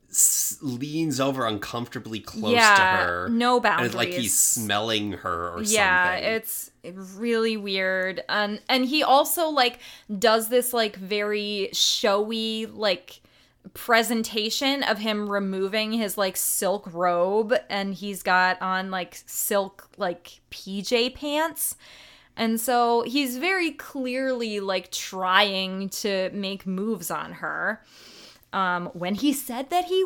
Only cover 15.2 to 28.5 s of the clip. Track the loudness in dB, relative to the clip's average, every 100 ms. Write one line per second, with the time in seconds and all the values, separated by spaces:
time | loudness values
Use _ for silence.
15.2 | -2 -2 -2 -2 -2 -2 0 -2 -2 0
16.2 | -2 0 -2 0 0 0 -4 0 2 4
17.2 | 4 2 4 2 0 -4 -4 -6 -8 -4
18.2 | 2 4 4 2 -2 -2 -2 -6 -6 -12
19.2 | -12 -6 0 0 0 -6 -18 -6 -4 -4
20.2 | -12 -20 _ -16 -8 -6 0 0 0 -4
21.2 | -4 -2 -2 -4 -6 -6 -16 -20 -20 -20
22.2 | _ -4 -2 0 2 4 4 2 2 0
23.2 | 0 -2 0 0 0 -4 -10 -6 -4 -2
24.2 | -2 -2 -4 -4 -2 -4 -4 -8 -8 -2
25.2 | 4 6 4 2 -4 -6 -8 -4 -2 0
26.2 | -2 -4 -6 -6 -6 -4 -2 -4 -4 -6
27.2 | -8 -8 -8 -4 -4 -4 _ -20 -20 -20
28.2 | -20 -20 _